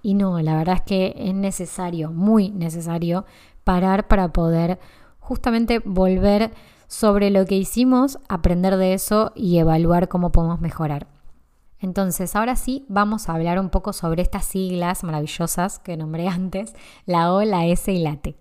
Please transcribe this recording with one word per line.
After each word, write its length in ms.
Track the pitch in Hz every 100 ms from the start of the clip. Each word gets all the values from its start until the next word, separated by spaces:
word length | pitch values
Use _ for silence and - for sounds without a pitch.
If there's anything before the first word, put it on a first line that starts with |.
Y 120 | 208
no, 260 | 202 196 175
la 160 | 156 156
verdad 200 | 165 185
es 60 |
que 300 | - 190 190 -
es 160 | -
necesario, 800 | 190 196 190 175 - 180 170 156
muy 380 | 165 202 220 196
necesario, 760 | 202 165 165 165 170 170 175 - - - - -
parar 420 | 180 190 196 -
para 240 | 208 180
poder 480 | 160 165 165 170 180 - - - -
justamente 600 | - 254 254 233 226 233
volver 720 | 202 185 185 185 202 208 220 - - - -
sobre 420 | - 214 202 202
lo 160 | 190 190
que 120 | 196
hicimos, 640 | 196 226 254 254 269 - -
aprender 480 | 180 170 180 190 190
de 160 | 185
eso 400 | 190 - 214 220 -
y 220 | 185 175
evaluar 500 | 165 160 170 175 180
cómo 240 | 180 175
podemos 300 | 170 165 170
mejorar. 460 | 165 - 156 143 - _ - - _ _ _ -
Entonces, 560 | 190 180 190 165 180 208
ahora 200 | 233 254
sí, 300 | - 269 269
vamos 400 | 196 208 220 -
a 60 |
hablar 260 | 165 170 180
un 100 | 190
poco 240 | 196 208
sobre 280 | - 165 165
estas 240 | 180 202 -
siglas 580 | 190 185 180 175 185
maravillosas 760 | 175 156 151 - 170 - 185 -
que 180 | - 165
nombré 300 | 156 160 180
antes, 460 | 180 185 190 214 - - - -
la 280 | 170 170
O, 100 | 190
la 220 | 214 185 170
S 260 | 180 -
y 80 | 185
la 180 | 160 147
T. 200 | 175 -